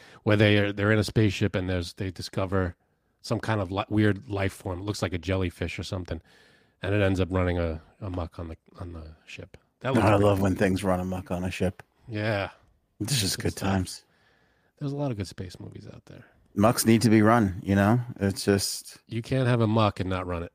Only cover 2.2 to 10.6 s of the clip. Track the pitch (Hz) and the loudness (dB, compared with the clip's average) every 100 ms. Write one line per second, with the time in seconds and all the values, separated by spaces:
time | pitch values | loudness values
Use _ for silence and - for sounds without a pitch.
2.2 | - - 95 95 92 - _ _ _ _ | -10 -6 -2 0 -2 -6 _ _ _ _
3.2 | - 110 - 107 90 98 - 107 107 98 | -6 -6 -2 -4 -2 -4 -2 2 2 2
4.2 | - 98 95 - 98 90 104 101 92 90 | -6 -4 -4 -6 -10 -8 -8 -6 -4 -4
5.2 | 92 95 90 - 85 - 90 95 87 82 | -2 -2 -2 -4 -8 -8 -8 -10 -8 -12
6.2 | _ _ _ _ _ _ 92 104 98 92 | _ _ _ _ _ _ -2 2 2 2
7.2 | 87 92 90 87 82 80 - _ 101 90 | 0 0 0 0 -2 -4 -12 _ -10 -8
8.2 | 82 - 82 80 _ - 87 82 78 78 | -8 -10 -14 -16 _ -16 -14 -14 -18 -20
9.2 | _ - - - _ _ 127 120 104 101 | _ -18 -18 -20 _ _ -2 2 4 6
10.2 | 101 98 98 90 | 4 4 2 2